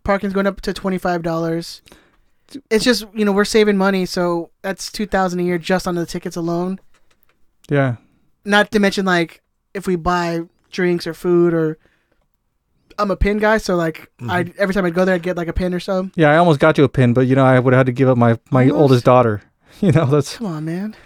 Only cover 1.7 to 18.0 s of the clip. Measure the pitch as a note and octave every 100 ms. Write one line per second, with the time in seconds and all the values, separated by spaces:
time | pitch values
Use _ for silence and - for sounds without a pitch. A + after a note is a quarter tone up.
1.7 | - _ - _ _ _ _ _ C4+ -
2.7 | A3 B3+ A3 G#3+ A3 G#3 G3 G#3 A3+ G#3+
3.7 | G3+ F#3+ F#3+ F3+ F#3 F3 E3+ E3 _ G3
4.7 | F#3+ - - G#3 G3 F#3 F3+ F3 F3 D#3+
5.7 | F#3 F#3 F3 E3 F3+ F3+ F3 E3 E3+ F#3
6.7 | F#3+ - _ _ _ _ _ _ _ -
7.7 | C#3+ C3 A2 _ _ _ _ G3+ G3+ G#3
8.7 | G#3+ G3 G3+ F#3+ F3 E3 - _ _ _
9.7 | G3 F#3+ F3+ E3 F3+ E3+ E3+ E3+ _ _
10.7 | - F3+ F3 E3+ D#3 F3+ F3 F3 E3 D#3
11.7 | D#3+ _ _ _ _ _ _ _ _ _
12.7 | _ _ - G3+ F3 G3+ G#3 G#3+ G#3+ -
13.7 | F3 E3 - - _ A#2+ F3+ F3 - G3
14.7 | G3 F3+ E3+ F#3 F3+ F3+ F3 E3+ - F3+
15.7 | F3 - F#3+ F#3+ - D3+ D#3 F3 C#3+ D#3
16.7 | D#3 C3+ - B2 A#2+ C3 C3 C3 B2+ B2+
17.7 | B2+ C3 B2